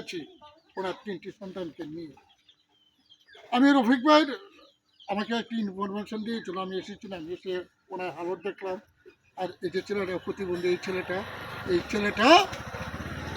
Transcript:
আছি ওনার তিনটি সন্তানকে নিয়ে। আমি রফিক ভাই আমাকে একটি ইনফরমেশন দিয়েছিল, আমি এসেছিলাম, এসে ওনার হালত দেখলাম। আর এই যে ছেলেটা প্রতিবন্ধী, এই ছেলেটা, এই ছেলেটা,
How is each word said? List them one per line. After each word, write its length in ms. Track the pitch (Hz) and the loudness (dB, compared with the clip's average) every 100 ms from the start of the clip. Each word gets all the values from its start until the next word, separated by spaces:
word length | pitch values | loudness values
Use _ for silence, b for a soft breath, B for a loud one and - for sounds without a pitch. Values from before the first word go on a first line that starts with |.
আছি 200 | 214 180 143 - - - _ - | -2 -8 -10 -16 -20 -20 _ -8
ওনার 200 | 190 175 | -6 -6
তিনটি 260 | 208 185 196 - | -8 -10 -10 -14
সন্তানকে 460 | 196 185 175 143 151 | -12 -10 -10 -10 -12
নিয়ে। 180 | 160 160 135 _ _ _ _ _ _ _ _ _ _ _ - - 247 | -10 -14 -16 _ _ _ _ _ _ _ _ _ _ _ -20 -2 6
আমি 100 | 277 | 8
রফিক 300 | 277 226 262 269 | 8 6 4 8
ভাই 140 | 302 311 233 - - - _ _ _ - | 8 6 -2 -12 -20 -20 _ _ _ -6
আমাকে 200 | 202 214 233 | -4 -2 -2
একটি 140 | - 226 | -2 -4
ইনফরমেশন 640 | 208 185 202 202 208 214 214 | -4 -4 -6 -6 -6 -8 -6
দিয়েছিল, 300 | 226 185 180 | -6 -6 -6
আমি 160 | 185 190 | -6 -6
এসেছিলাম, 440 | 175 202 202 190 156 | -8 -12 -12 -10 -10
এসে 180 | 180 190 180 175 _ - | -10 -6 -6 -8 _ -14
ওনার 180 | 185 180 151 | -8 -8 -6
হালত 220 | 175 185 202 | -6 -6 -6
দেখলাম। 320 | - 190 185 - _ - _ _ - | -8 -6 -8 -10 _ -20 _ _ -6
আর 120 | 185 - | -6 -4
এই 60 | 185 | -6
যে 60 | 185 - | -4 -4
ছেলেটা 260 | 202 185 180 | -4 -2 -4
প্রতিবন্ধী, 500 | - 185 190 175 180 | -6 -6 -4 -2 0
এই 100 | 180 - | 0 -2
ছেলেটা, 320 | 180 180 180 220 - - - - | -6 -4 -6 -6 -10 -10 -8 0
এই 80 | 175 - | 0 0
ছেলেটা, 380 | 214 208 202 233 349 392 - - - - - - - - | 0 0 4 10 10 8 -4 -10 -10 -10 -10 -10 -8 -8